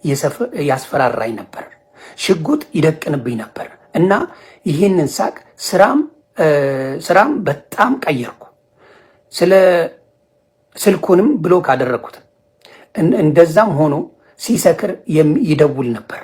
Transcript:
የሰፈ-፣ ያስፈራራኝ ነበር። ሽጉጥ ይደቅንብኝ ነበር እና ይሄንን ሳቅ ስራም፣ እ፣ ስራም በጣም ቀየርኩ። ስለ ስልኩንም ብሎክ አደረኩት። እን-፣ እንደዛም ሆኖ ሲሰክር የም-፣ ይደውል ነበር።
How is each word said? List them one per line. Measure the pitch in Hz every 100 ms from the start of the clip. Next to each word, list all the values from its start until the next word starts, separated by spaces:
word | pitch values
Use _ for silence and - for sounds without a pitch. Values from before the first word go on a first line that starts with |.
የሰፈ-፣ | 160 139 147 - 240 208
ያስፈራራኝ | 143 135 - - 127 - 113
ነበር። | 110 - - - _ _ _ - -
ሽጉጥ | - 190 160 302 -
ይደቅንብኝ | 180 156 156 - 147 120 117
ነበር | 110 - - - _
እና | - 180 202 359 - - _ -
ይሄንን | 147 202 185 143
ሳቅ | - - - _ _
ስራም፣ | - 185 190 285 302 _ _ -
እ፣ | 160 147 139 135 135 143
ስራም | - 175 247 294
በጣም | 180 147 _ - 226 262
ቀየርኩ። | - 135 120 - - _ _ _ _ _ _ _ _
ስለ | - 180 190 185 175 165 - _ _ _ _ _ _ _ -
ስልኩንም | 214 185 - 180 220 240
ብሎክ | 165 180 170
አደረኩት። | 127 127 120 - - _ _ _ _ - - _
እን-፣ | - 165 -
እንደዛም | 156 151 170 160 214
ሆኖ | 147 156 143 - _ _ _
ሲሰክር | - 226 185 160 202 - -
የም-፣ | 156 151 151
ይደውል | 233 151 147 131 123
ነበር። | 110 - -